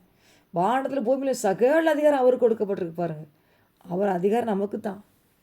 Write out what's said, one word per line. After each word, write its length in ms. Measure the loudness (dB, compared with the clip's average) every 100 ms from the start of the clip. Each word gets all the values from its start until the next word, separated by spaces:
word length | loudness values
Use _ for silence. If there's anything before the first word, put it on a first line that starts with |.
| _ _ _ _ _
வானத்துல 480 | -2 0 0 -2 -4
பூமியில 280 | 0 0 0
சகல 600 | -2 -2 2 2 4 2
அதிகாரம் 280 | 4 4 4
அவருக்கு 300 | 2 4 2
கொடுக்கப்பட்டிருக்கு" 460 | 2 -2 -4 -6
பாருங்க. 300 | -4 -6 -6 -14 _ _ _ _ _ -8
அவர் 200 | -2 -2
அதிகாரம் 400 | 0 0 0 0
நமக்கு 320 | -2 -4 -6
தான். 240 | -10 -12 _ _ _ _